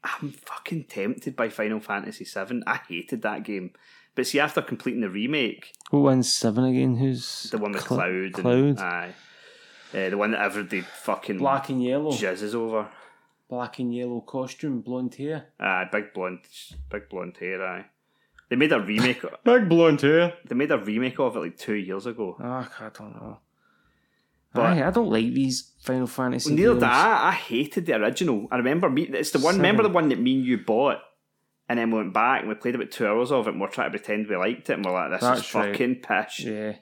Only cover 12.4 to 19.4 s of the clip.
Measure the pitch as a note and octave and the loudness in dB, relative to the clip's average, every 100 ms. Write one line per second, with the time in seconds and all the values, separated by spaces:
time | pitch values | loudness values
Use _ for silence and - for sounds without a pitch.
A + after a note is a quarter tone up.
12.4 | G#2 A#2 A2+ A2 G#2 - - _ _ _ | -4 -4 -2 -2 -4 -12 -20 _ _ _
13.4 | _ B2 A#2+ - B2 A#2+ B2 A#2+ - C3+ | _ -8 -8 -6 -6 -4 -6 -8 -8 -8
14.4 | B2+ - D#3 B2 A2 B2+ B2+ - C#3+ D#3 | -8 -8 -6 -6 -6 -6 -6 -6 -8 -8
15.4 | - _ G2+ F#2 F#2 G#2 G#2 - F#2 F2+ | -12 _ 0 0 0 -4 -4 -6 -6 -8
16.4 | _ - - - - G2+ - F#2+ F2+ - | _ -20 -18 -16 -10 -10 -10 -10 -10 -10
17.4 | F2+ F#2 F#2 F2+ F#2 _ _ _ _ _ | -8 -6 -6 -8 -14 _ _ _ _ _
18.4 | _ B2 D#3+ C3+ F#2+ G#3 B2 - - - | _ 2 4 4 2 0 0 0 -8 -2